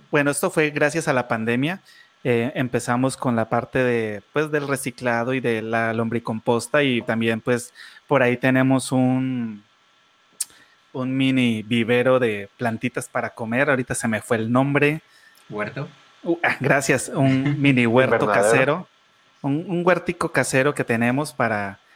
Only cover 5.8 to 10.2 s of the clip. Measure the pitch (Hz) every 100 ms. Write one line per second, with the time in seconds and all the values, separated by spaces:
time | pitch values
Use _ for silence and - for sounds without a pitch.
5.8 | 113 113 113 117 117 110 - 117 - 147
6.8 | 143 120 107 113 113 113 - 120 - -
7.8 | - - - 139 123 123 135 131 131 131
8.8 | 123 131 127 131 131 127 117 104 _ _
9.8 | _ _ _ _